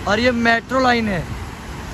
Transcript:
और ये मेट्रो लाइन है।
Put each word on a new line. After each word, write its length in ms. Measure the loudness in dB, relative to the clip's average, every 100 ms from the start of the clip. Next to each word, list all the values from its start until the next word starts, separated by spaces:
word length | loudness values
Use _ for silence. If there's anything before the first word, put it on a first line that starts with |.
| -2
और 120 | 2
ये 120 | 2
मेट्रो 480 | 2 2 2 2 2
लाइन 280 | 4 2 0
है। 160 | -2 -4 -8 -10 -12 -12 -12 -10